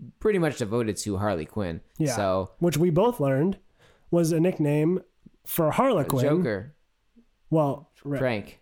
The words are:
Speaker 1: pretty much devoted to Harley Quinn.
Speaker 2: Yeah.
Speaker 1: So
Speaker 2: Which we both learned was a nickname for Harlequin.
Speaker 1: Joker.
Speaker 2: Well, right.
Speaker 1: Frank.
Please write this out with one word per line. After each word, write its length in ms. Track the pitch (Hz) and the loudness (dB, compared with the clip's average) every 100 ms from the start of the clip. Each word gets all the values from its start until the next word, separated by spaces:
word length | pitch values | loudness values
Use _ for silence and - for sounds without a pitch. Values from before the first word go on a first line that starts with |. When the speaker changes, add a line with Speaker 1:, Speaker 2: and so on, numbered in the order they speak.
| 120 - | -20 -2
Speaker 1:
pretty 200 | 214 196 | 0 2
much 180 | 160 - | 2 0
devoted 400 | 107 120 110 92 | -2 0 0 -2
to 180 | 107 95 | -4 -2
Harley 300 | 104 85 78 | 0 -2 -4
Quinn. 340 | 110 90 82 - - | -6 -6 -6 -10 -4
Speaker 2:
Yeah. 160 | 151 | -2
Speaker 1:
So 380 | 113 98 92 92 - | 0 0 0 -2 -2
Speaker 2:
Which 160 | 170 147 | -2 2
we 140 | 180 | 2
both 320 | 160 233 - | 2 2 0
learned 380 | 139 135 180 190 _ _ - _ - | 0 2 0 -2 _ _ -20 _ -2
was 220 | 170 160 | 0 2
a 80 | 165 | 2
nickname 580 | 175 180 147 147 156 185 - _ - _ - | 2 2 0 2 2 0 -6 _ -20 _ -6
for 260 | - 156 | 0 0
Harlequin. 480 | - 269 190 - 135 | 2 2 2 0 0
Speaker 1:
Joker. 540 | 143 170 151 98 135 - _ _ _ _ _ _ - | 2 2 0 -4 -8 -18 _ _ _ _ _ _ -2
Speaker 2:
Well, 420 | 160 143 127 - _ | 0 0 -2 -10 _
right. 160 | 143 135 | -6 -2
Speaker 1:
Frank. 400 | 127 110 - - | -2 -2 -6 -16